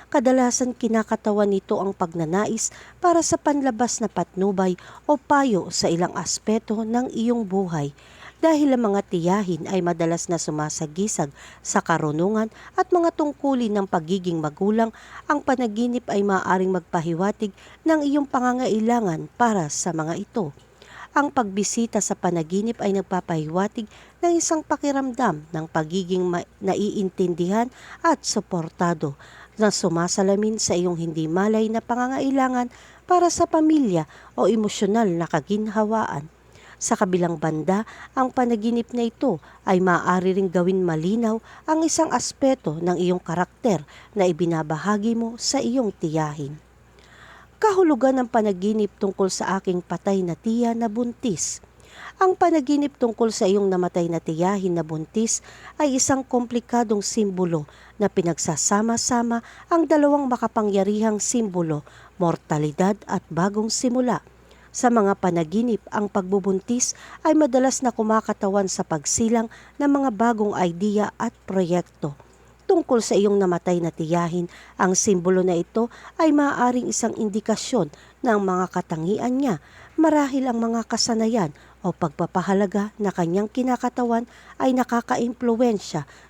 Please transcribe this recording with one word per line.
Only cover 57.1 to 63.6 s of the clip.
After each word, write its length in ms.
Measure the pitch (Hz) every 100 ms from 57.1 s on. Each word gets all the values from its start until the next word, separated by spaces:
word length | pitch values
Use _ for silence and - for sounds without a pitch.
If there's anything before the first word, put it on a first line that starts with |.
| 233 202 180 180 165 147 - - -
na 160 | 202
pinagsasama-sama 1300 | - 170 - - 156 - 208 226 233 - 240 233 233 - - -
ang 160 | 330 302
dalawang 400 | 311 285 285 269
makapangyarihang 880 | 240 226 226 208 196 190 208 220 208
simbolo, 640 | - 247 214 180 160 151 - - - -
mortalidad 800 | 175 165 - 156 151 147 185 208 -
at 160 | 180 -
bagong 400 | 160 196 208